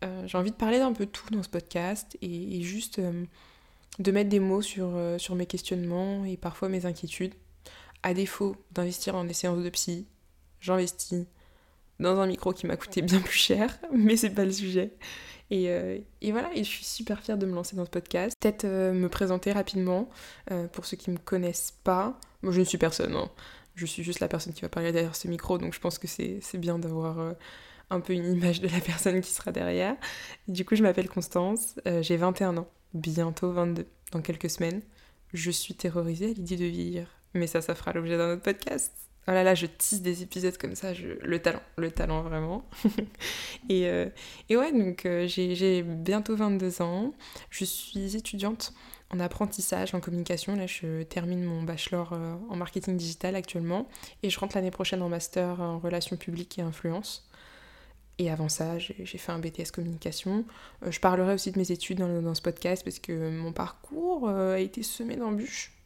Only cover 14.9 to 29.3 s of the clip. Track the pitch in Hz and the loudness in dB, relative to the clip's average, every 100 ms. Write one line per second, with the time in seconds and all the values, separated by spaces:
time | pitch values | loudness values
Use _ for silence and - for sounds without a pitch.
14.9 | - - - - - - 196 180 175 185 | -4 -14 -14 -16 -18 -2 0 2 2 0
15.9 | 196 208 - 208 220 320 311 202 - - | -4 -8 -4 0 0 0 -2 -2 -4 -6
16.9 | - 226 208 - 214 190 175 180 190 175 | -6 -4 -4 -2 -2 0 -2 -4 -4 -4
17.9 | 180 - 175 202 - 214 208 202 190 185 | -4 -2 0 -2 2 2 2 0 2 4
18.9 | 185 180 - 190 185 202 202 190 190 185 | 4 2 2 2 2 2 2 2 0 2
19.9 | 180 247 - - - - 180 170 - 170 | 2 0 -6 -18 -16 -6 -4 -4 -6 -8
20.9 | 180 - 170 - 185 175 170 - - - | -6 -4 -4 0 0 0 -2 -6 -2 2
21.9 | 185 214 262 - _ 190 180 180 175 165 | 4 2 -4 -12 _ 2 4 4 4 2
22.9 | 160 - - - - - - - 175 165 | 2 0 0 -2 -6 -18 -20 -18 -8 -6
23.9 | - 170 175 175 165 170 160 175 - 170 | -4 -4 0 0 0 -4 -6 -6 -2 0
24.9 | 165 165 160 175 170 - 185 170 - 180 | 2 2 -2 -4 -4 0 0 -2 -4 -4
25.9 | 165 170 - - 196 - 185 170 170 170 | -4 -6 -6 -6 -6 -8 -4 -2 -2 -2
26.9 | 160 160 165 165 175 - - - - - | -2 -2 -2 -6 -6 -14 -20 -20 -20 -4
27.9 | 185 175 180 175 180 175 170 185 175 175 | -4 0 0 2 4 4 4 2 0 0
28.9 | 165 196 185 180 | 0 2 2 2